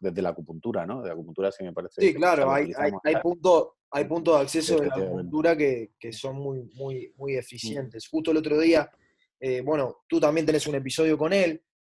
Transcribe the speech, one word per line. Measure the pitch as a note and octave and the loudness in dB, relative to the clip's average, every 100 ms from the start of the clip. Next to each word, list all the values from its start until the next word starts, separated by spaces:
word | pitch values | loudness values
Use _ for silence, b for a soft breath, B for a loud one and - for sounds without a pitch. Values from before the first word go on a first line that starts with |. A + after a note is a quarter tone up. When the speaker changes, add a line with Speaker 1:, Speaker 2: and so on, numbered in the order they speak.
Speaker 1:
desde | F#2 F2 | -6 -2
la | F2+ | -4
acupuntura, | D#2+ D#2 E2 A#2 G#2 E2+ | -4 -12 -10 -6 -6 -6
¿no? | B2+ | -8
De | G2 | -10
la | |
acupuntura | E2 E2 D#2+ G2 | -10 -10 -4 -4
sí | - | -4
me | F#2 | -10
parece, | D#2+ F2 - | -10 -8 2
Speaker 2:
Sí, | F#3+ | 2
Speaker 1:
o | |
sea, | C#3+ | 4
Speaker 2:
claro, | F3+ D#3 | 2 4
Speaker 1:
lo | C3+ | 4
Speaker 2:
hay, | C#3 | 2
hay, | D#3 | 0
Speaker 1:
utilizamos | C#3 D3 G3+ | -2 -2 0
Speaker 2:
hay | D3+ | 0
Speaker 1:
ya. | E3 | 2
Speaker 2:
punto-, | E3+ E3+ F3+ D#3+ - _ - | 0 2 6 6 4 _ -6
hay | C#3+ | -4
puntos | C#3 E3+ E3 D3+ | -2 0 4 4
de | |
acceso | C#3 E3 D#3+ | 4 -2 2
de | D#3+ | 2
la | D3 | 2
Speaker 1:
Efectivamente. | - F#2+ F#2 | -2 -4 -4
Speaker 2:
acupuntura | F2 D3+ E3 D#3 | -4 0 2 4
que, | C#3+ A#2+ A2 _ | 2 0 -6 _
que | A#2 | -14
son | A2 C3+ C#3 | -10 -10 -8
muy, | C#3 C3 A#2 | -8 -10 -12
muy, | B2+ C3+ C3 - - | -12 -10 -10 -12 -12
muy | C#3 | -6
Speaker 1:
Mm. | C3 | -6
Speaker 2:
eficientes. | - A#2+ A#2 C#3+ C3 A2+ - | -6 -12 -8 -8 -8 -12 -8
Justo | D#3 D#3+ | -4 0
el | D#3 | 0
otro | D3+ D3+ | 2 2
día, | E3 D#3 C#3 _ _ _ _ - | 6 4 2 _ _ _ _ -8
eh, | C3 B2+ | -4 -4
bueno, | C3+ D3+ B2+ - - | -2 -2 -2 -6 -2
tú | E3 | 2
también | D3+ D#3+ D#3 | 4 2 2
tenés | D3+ D3+ | 0 0
un | C#3 | -4
episodio | C3 - D#3+ D3 | -4 0 2 2
con | D#3+ | 2
él, | G3 F3 D#3 _ _ | 2 2 -2 _ _